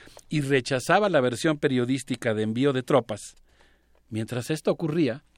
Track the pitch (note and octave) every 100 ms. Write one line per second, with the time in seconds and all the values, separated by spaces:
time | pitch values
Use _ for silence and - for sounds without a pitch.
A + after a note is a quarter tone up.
0 | - - - D3+ C3+ C#3 A#2+ C3 - F3+
1 | G#3 D#3 B2 A#2 D#3+ D3+ D3+ B2+ B2 C3
2 | - B2+ A#2+ G#2+ G#2+ A2+ C#3+ B2+ B2+ C#3+
3 | A2 G#2 - - _ _ _ _ _ _
4 | _ A2 A2 B2 - D#3 - D3+ D#3+ D#3+
5 | C3+ B2+ -